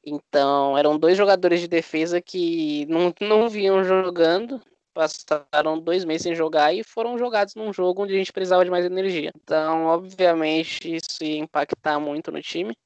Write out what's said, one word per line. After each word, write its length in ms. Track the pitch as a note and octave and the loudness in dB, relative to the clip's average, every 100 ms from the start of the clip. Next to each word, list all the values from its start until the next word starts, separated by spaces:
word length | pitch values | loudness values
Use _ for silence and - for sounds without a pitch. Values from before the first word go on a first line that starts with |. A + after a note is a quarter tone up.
Então, 720 | D3 D3 _ D3 C#3 C#3 C#3 C#3 | -10 -12 _ 2 4 2 2 4
eram 220 | D3 D3+ | 2 4
dois 180 | D#3+ F#3+ | 4 4
jogadores 420 | G3+ F#3+ F3+ E3+ | 4 4 4 2
de 80 | E3+ | 0
defesa 540 | E3+ - D#3 E3 F3 | -2 -2 -4 -2 -2
que 640 | - F#3 E3+ E3 D#3 D3 | -4 -4 -2 -2 -2 -4
não, 260 | D3 E3 F3 E3+ | -2 0 0 -2
não 280 | G#3 G#3+ A#3 | 2 2 2
vinham 340 | G#3+ G3 F#3+ | 0 2 2
jogando, 800 | F#3 F#3+ F#3 F3 E3 F3+ A#3+ C4+ _ _ _ | 4 2 0 2 2 2 -2 -12 _ _ _
passaram 880 | - D#3 - - D3+ C#3+ D3 D#3 D#3+ | -4 -2 -4 -4 -6 0 0 0 -2
dois 260 | E3 F3+ | -2 -2
meses 180 | E3+ D#3+ | -2 -4
sem 120 | F3 | -4
jogar 380 | E3 D#3+ D#3 D3+ | -2 0 2 2
e 100 | F#3 | 0
foram 340 | A3 - A#3 A#3+ | -6 -6 -6 -4
jogados 380 | B3 G#3+ G3+ | -2 -2 -2
num 180 | A3 A3 | -4 -8
jogo 300 | F#3 F3+ F#3 | -2 -2 -2
onde 100 | G3+ | -2
a 40 | G3 | -2
gente 140 | F#3+ | -2
precisava 320 | - F#3 F3+ | -6 2 4
de 60 | F3+ | 4
mais 160 | F3+ | 2
energia. 460 | F3+ F#3 F#3+ F3 D3 | 0 -2 -2 -2 -6
Então, 500 | - - D#3 D#3 D#3+ | -10 -2 -2 0 0
obviamente, 1080 | D#3+ E3+ F#3 F#3 F3+ E3 D#3 D#3+ E3 - - | 0 0 -2 2 2 4 0 -2 -4 -8 -8
isso 280 | E3 - - | -8 -8 -8
ia 140 | D#3 D3+ | -6 -6
impactar 640 | D#3 D3+ - - D#3 D3 | -4 -4 -4 -4 -2 -2
muito 320 | D3 D3 D#3+ | -4 -6 -8
no 100 | D#3 | -10
time. 360 | - E3+ G3+ A#3 | -8 -8 -8 -10